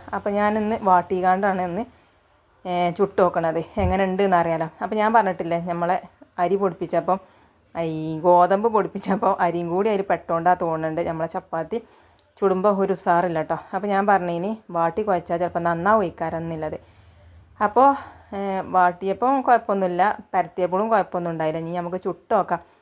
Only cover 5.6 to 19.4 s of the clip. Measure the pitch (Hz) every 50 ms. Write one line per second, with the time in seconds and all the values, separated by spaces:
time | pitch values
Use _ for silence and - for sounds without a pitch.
5.6 | 175 180 170 175 170 175 170 - - - _ _ - - _ - 175 175 196 196
6.6 | 202 185 165 - 175 160 180 170 165 190 185 190 - - _ _ _ _ _ _
7.6 | _ _ - 170 170 160 160 156 156 160 160 156 160 180 175 175 175 175 190 202
8.6 | 220 233 214 208 185 - - 196 - 190 196 - - 190 196 - 185 175 165 170
9.6 | 170 170 175 185 208 220 208 190 196 - 175 165 - - 170 165 170 180 180 175
10.6 | 180 165 160 160 160 160 156 170 170 175 160 160 160 165 - 185 - _ 165 165
11.6 | 156 156 226 156 - - _ _ _ _ _ _ _ _ _ _ 208 190 185 185
12.6 | 190 208 196 196 190 185 185 175 - 190 175 170 180 175 165 156 156 - 165 151
13.6 | - - - 190 202 208 196 196 202 208 196 185 180 175 170 170 180 208 220 220
14.6 | - - 170 170 170 165 165 214 208 208 185 170 160 - 170 170 180 170 - 175
15.6 | 170 170 170 165 170 202 220 220 190 165 - - 170 160 165 160 165 165 165 156
16.6 | 156 156 156 - - _ _ _ _ - - _ - - - - - _ _ -
17.6 | 214 208 - 247 269 277 277 - - - - - - - 208 196 196 196 190 190
18.6 | - - 180 185 180 180 175 180 190 196 196 196 240 254 277 269